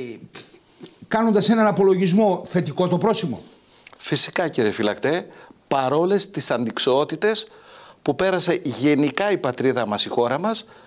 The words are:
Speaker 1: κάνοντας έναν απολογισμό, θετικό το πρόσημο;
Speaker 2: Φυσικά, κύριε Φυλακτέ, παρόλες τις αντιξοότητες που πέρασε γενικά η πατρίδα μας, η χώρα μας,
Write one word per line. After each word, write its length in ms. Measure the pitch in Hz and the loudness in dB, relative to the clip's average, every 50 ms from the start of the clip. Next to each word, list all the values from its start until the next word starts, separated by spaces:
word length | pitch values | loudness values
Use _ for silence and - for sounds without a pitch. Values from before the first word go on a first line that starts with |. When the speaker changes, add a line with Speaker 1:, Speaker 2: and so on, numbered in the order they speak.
| 127 120 110 - 87 - - - - - - - _ _ _ - - - - - - - | -10 -12 -14 -16 -18 -20 -20 -20 -20 -20 -20 -20 _ _ _ -20 -20 -20 -20 -18 -8 -2
Speaker 1:
κάνοντας 400 | - 220 226 220 202 208 - - | 0 0 2 2 2 2 4 4
έναν 180 | 233 226 214 | 4 4 4
απολογισμό, 760 | 208 190 190 196 196 185 180 196 175 175 214 220 202 180 170 - | 2 4 4 4 4 4 4 2 2 2 4 2 2 0 -2 -4
θετικό 420 | - - 185 147 131 - - 180 156 | -4 -4 -2 -2 -2 -2 -2 -2 0
το 100 | 175 170 | 0 0
πρόσημο; 440 | - 226 208 - 190 147 110 - - - - _ _ _ - - - - - | 0 0 0 0 -2 -4 -6 -8 -12 -18 -20 _ _ _ -20 -20 -20 -20 -18
Speaker 2:
Φυσικά, 520 | - - - - - - - - - 175 151 | -12 -8 -4 0 0 0 0 0 -2 -4 -2
κύριε 220 | - 131 110 107 | -2 0 0 0
Φυλακτέ, 560 | 95 - 107 104 101 - - 131 160 180 202 - - - - - - _ _ - | 0 0 -2 -2 -2 -2 -2 -2 -2 -2 -4 -8 -16 -20 -20 -20 -20 _ _ -4
παρόλες 640 | 147 135 131 127 143 156 170 185 202 196 - - | -2 0 0 0 0 2 2 2 2 0 0 -2
τις 200 | - 156 135 - | -2 0 0 0
αντιξοότητες 960 | 139 117 120 113 - - - 131 123 139 151 - 160 - - 214 220 - - - - - - - - - - - - _ - | 0 0 -2 -4 -2 -2 2 2 4 2 2 0 -4 -2 -2 -2 -2 -2 -4 -8 -12 -20 -20 -20 -20 -20 -20 -20 -20 _ -4
που 120 | 147 139 | -4 -2
πέρασε 460 | - 185 190 185 175 180 175 165 - - | 0 0 0 2 2 2 2 0 0 -2
γενικά 640 | 143 113 110 131 151 151 135 147 143 - - 196 208 | -6 -4 0 2 2 4 4 2 0 0 -2 -2 -2
η 80 | 190 - | -2 -2
πατρίδα 480 | - 131 120 - 123 131 120 123 113 | -2 -4 -4 -2 0 0 0 0 -2
μας, 180 | 104 104 101 - | -2 -2 -2 -2
η 40 | 107 | -2
χώρα 300 | - 123 120 120 131 147 | 0 -2 0 0 0 -2
μας, 280 | 185 220 220 - - - - - - | -2 -2 -4 -4 -6 -8 -18 -20 -20